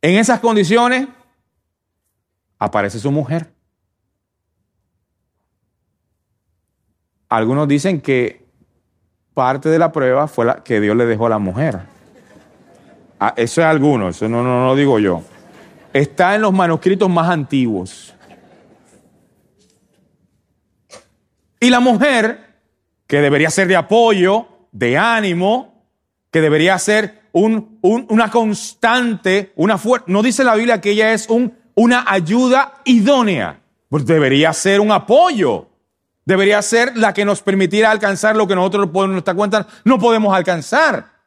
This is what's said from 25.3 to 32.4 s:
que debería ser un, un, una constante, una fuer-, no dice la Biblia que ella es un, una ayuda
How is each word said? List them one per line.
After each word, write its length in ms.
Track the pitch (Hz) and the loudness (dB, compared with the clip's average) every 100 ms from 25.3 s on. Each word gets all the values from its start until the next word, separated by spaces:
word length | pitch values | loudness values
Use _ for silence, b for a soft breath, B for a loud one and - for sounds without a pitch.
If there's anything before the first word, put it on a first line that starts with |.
| 175 185 233 - _ _ _ _ _ _ | -2 -2 -2 -6 _ _ _ _ _ _
que 120 | 165 | 0
debería 360 | 156 151 170 185 | 2 2 2 0
ser 460 | - 214 214 - _ | 0 0 -2 -10 _
un, 480 | - 214 220 214 - | 0 0 0 -6 -4
un, 240 | 180 226 269 | 0 0 0
una 200 | 220 220 | 0 2
constante, 1200 | 226 220 208 - - 233 240 240 208 190 190 190 - | 0 -2 -4 -10 -4 0 0 -2 -4 -2 -2 -2 -4
una 240 | 180 202 | -2 0
fuer-, 240 | 208 254 - | 0 -2 0
no 160 | 190 | 0
dice 220 | 226 247 | 0 0
la 120 | 254 220 | 2 2
Biblia 240 | 233 226 | 2 -2
que 120 | 202 | 0
ella 200 | 208 220 | 0 0
es 140 | 220 220 | 0 -2
un, 280 | 226 247 - _ | -2 -2 -6 _
una 320 | - 233 247 247 | 0 2 2 0
ayuda 760 | 196 160 226 | -2 0 0